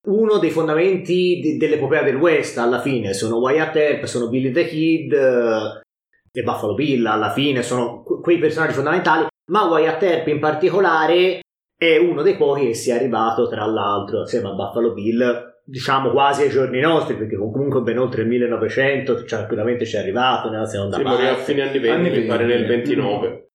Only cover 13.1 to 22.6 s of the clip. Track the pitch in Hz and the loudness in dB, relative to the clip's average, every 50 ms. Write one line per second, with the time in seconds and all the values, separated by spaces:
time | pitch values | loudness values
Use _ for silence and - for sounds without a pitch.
13.1 | 113 110 113 117 113 - 120 - 113 107 107 110 113 107 98 101 101 101 98 - | 0 0 0 0 0 0 0 -2 -2 -4 -4 -2 -2 0 0 0 -2 -2 -4 -4
14.1 | 113 101 - - - 117 101 98 90 95 98 - - 117 117 113 101 104 101 113 | -4 -6 -4 -4 -4 -4 -4 -4 -6 -6 -6 -4 -2 -2 0 0 -2 -2 -2 -2
15.1 | 113 120 127 123 117 - - - - _ _ - 135 127 - 143 135 135 127 123 | 0 2 2 0 0 -2 -6 -14 -20 _ _ -16 -12 -8 -2 -2 0 0 0 0
16.1 | 120 139 139 143 139 139 147 135 - 135 131 113 120 127 143 165 165 151 127 - | 2 2 2 2 2 2 0 0 2 0 0 0 0 0 2 2 2 2 0 -2
17.1 | 117 104 107 101 110 98 101 110 107 135 143 143 127 127 113 117 113 123 127 123 | -4 -6 -6 -6 -6 -4 -4 -4 -4 -4 -2 -2 -2 -2 0 0 0 0 -2 -2
18.1 | - 113 110 113 123 123 120 120 113 - 113 104 - 135 135 139 139 127 - - | -2 -2 -2 0 0 0 0 0 0 -2 -2 -2 0 0 0 0 0 0 -2 -2
19.1 | 117 - - - 117 107 98 107 120 107 107 120 120 110 117 110 - 104 95 98 | -2 -2 -4 -6 -6 -6 -4 -4 -4 -2 -2 -2 -2 -2 -4 -4 -4 -4 -4 -2
20.1 | 98 120 127 131 120 110 - 113 107 107 110 - - 101 98 101 98 - - 107 | -2 0 0 0 0 0 -2 -4 -6 -6 -6 -6 -4 -4 -4 -4 -2 -2 0 0
21.1 | 123 123 131 135 127 - - - 143 139 135 139 139 135 117 113 160 165 175 180 | 0 2 2 0 0 -2 -2 -2 -2 -2 -2 -2 -2 0 0 2 2 2 2 0
22.1 | - 120 113 113 120 117 120 120 120 117 | 0 0 0 0 0 0 2 2 2 2